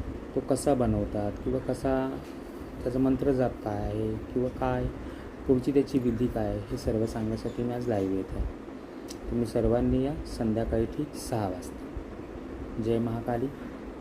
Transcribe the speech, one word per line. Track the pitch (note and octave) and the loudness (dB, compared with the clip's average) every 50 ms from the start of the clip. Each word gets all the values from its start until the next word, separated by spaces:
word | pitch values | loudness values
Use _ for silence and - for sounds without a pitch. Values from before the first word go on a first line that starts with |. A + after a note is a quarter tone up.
| - - - - - - - | -6 -6 -6 -8 -10 -4 -4
तो | C3+ | -4
कसा | C3 - C#3 B2+ - D3+ C#3+ | 0 2 0 2 4 4 4
बनवतात | B2+ B2 A2+ A2 G#2 G#2 - - G#2+ G#2 G2+ G2+ - - | 4 4 4 4 2 2 0 0 0 -2 -2 -2 -2 -2
किंवा | B2+ B2+ C3 | -2 -2 0
कसा | B2 C3+ B2+ - - C3+ C3 C3 C3 C3 C3+ C#3 - - - - - - - - - - - - - | 0 -2 -2 0 2 2 2 2 2 0 -4 -6 -8 -10 -12 -12 -12 -12 -10 -10 -10 -10 -10 -6 -4
त्याचा | B2+ A#2+ B2+ | -2 2 4
मंत्र | C3 C3+ C3+ B2+ C#3 C#3+ C#3 | 4 4 4 4 4 4 4
जाप | B2+ B2+ A#2 - - - | 4 4 2 2 -2 -4
काय | A2 G#2 G#2 | -4 -2 -2
आहे | G#2 G#2+ G#2 G#2+ A2 A2 A2 | -2 -2 0 0 0 0 -2
किंवा | A2 - - - B2+ B2 B2+ | -2 -4 -2 0 0 0 0
काय | - - C3 B2+ B2+ B2+ B2+ B2 - - - - - - - - - - - - | 0 0 0 2 2 2 0 -2 -2 -4 -8 -8 -8 -10 -10 -12 -12 -4 2 4
पुढची | C3+ B2+ B2 C#3+ C3+ | 4 6 4 6 4
त्याची | C#3+ C3+ - - C#3 | 4 4 4 2 2
विधी | A#2+ B2 A2+ A2 B2 | 2 2 2 2 2
काय | A#2+ - A#2 G#2+ | 2 2 2 2
आहे, | G#2 G2+ G2+ | 2 0 0
हे | G#2 - C3 | -2 -4 -6
सर्व | B2+ - B2+ A2 A2 A2 | -2 0 0 2 2 2
सांगण्यासाठी | A2 - A2+ A2 A2 A2+ A2 - B2 - - A#2+ | 2 0 -2 -2 0 -2 -2 -2 -4 -2 -2 -2
मी | A#2+ A#2+ | -2 -2
आज | B2 A#2+ A#2+ | -2 0 2
लाईव्ह | A2+ G2+ F#2+ F#2+ F#2+ | 2 2 2 2 2
येत | F#2+ F#2 - | 0 0 -2
आहे. | - - - - - - - - - - - - - - - - - - - - | -2 -2 -2 -2 -4 -6 -10 -12 -12 -12 -12 -12 -12 -12 -12 -10 -10 -10 -6 -2
तुम्ही | A2+ A#2+ A#2+ | 0 0 0
सर्वांनी | A2 - B2 A2+ A2 A#2 A#2+ B2 B2 B2+ B2+ C3 | 2 2 4 4 6 6 4 4 4 4 4 2
या | C#3 D#3 E3 - | 2 0 -4 -6
संध्याकाळी | - - - B2 A2+ G#2+ A2+ A2+ - - A2+ A2+ | -6 -4 -2 0 2 2 2 2 2 2 2 2
ठीक | A2 - - D3+ D3 - | 0 0 -4 -4 -4 -6
सहा | - - - - A2 G#2 F#2+ | -8 -6 -4 -2 0 0 0
वाजता. | F2+ F2+ - - - - - - - - - - - - - - - - - - - - - - - - A2 | -2 -4 -6 -10 -10 -10 -10 -10 -10 -10 -10 -10 -10 -10 -10 -10 -10 -10 -10 -10 -10 -10 -10 -8 -6 -2 0
जय | A2 A#2 A#2 | 2 2 4
महाकाली, | A#2 A#2+ A2+ A2+ A2 - A#2+ A#2+ B2 C#3 - - - - - - - - - - | 2 2 0 -2 0 0 0 0 0 -2 -4 -6 -10 -10 -10 -10 -10 -10 -10 -10